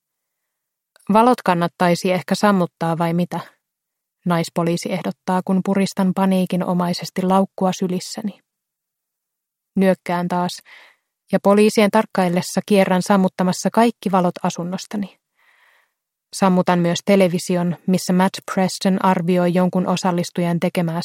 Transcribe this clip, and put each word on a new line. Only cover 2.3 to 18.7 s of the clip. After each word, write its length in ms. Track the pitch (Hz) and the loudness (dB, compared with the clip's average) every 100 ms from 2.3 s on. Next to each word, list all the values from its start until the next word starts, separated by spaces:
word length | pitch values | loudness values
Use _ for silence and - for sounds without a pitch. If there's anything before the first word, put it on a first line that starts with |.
sammuttaa, 640 | 190 208 196 170 - 165 165 | 0 2 2 0 -4 -4 -2
vai 160 | 170 | -2
mitä?", 260 | 170 180 170 - _ _ _ _ _ _ _ 180 | -2 -4 -6 -12 _ _ _ _ _ _ _ -2
naispoliisi 680 | 170 165 - 165 175 - | -2 -2 -2 -2 -2 -4
ehdottaa, 480 | 185 196 - - 185 | -6 -6 -8 -4 -4
kun 160 | 180 190 | 0 -2
puristan 480 | 202 196 190 - 190 | 0 0 -2 0 -2
paniikinomaisesti 1080 | 185 190 185 180 180 180 180 175 175 165 - | 0 0 0 0 -2 -2 -2 -2 -4 -6 -4
laukkua 480 | 185 190 196 - 185 180 | 0 2 0 -2 -4 -2
sylissäni. 640 | 185 175 - - 208 - _ _ _ _ _ _ _ _ _ _ _ _ _ - | -4 -4 -8 -10 -10 -12 _ _ _ _ _ _ _ _ _ _ _ _ _ 0
Nyökkään 520 | 190 180 - 175 175 | 2 0 -2 -4 -2
taas, 240 | 175 180 - - - - _ _ _ _ | -2 -4 -8 -18 -20 -20 _ _ _ _
ja 60 | 190 | 0
poliisien 480 | 196 202 214 - 202 | 4 4 4 4 2
tarkkaillessa 720 | 214 - - 180 180 - - - | 2 0 -2 0 -2 -2 -6 0
kierrän 360 | 202 185 185 | 2 4 0
sammuttamassa 680 | - 202 190 - 180 175 190 | 2 2 2 0 -2 -2 -2
kaikki 400 | - 240 - 196 | 2 2 0 -2
valot 220 | 185 180 - | 0 0 -2
asunnostani. 760 | 180 - 175 185 - 208 190 _ _ _ _ _ _ _ _ _ _ _ _ | -6 -6 -8 -10 -10 -10 -10 _ _ _ _ _ _ _ _ _ _ _ _
Sammutan 460 | - 190 180 180 180 | 0 2 4 2 2
myös 200 | 170 170 | 0 -2
television, 720 | - 196 185 175 - 180 175 160 - | 2 2 4 0 -4 -2 -2 -4 -2
missä 260 | 185 - | -2 0
Matt 220 | 180 190 - - | 2 0 -2 -6
Preston 500 | - 185 | -2 -2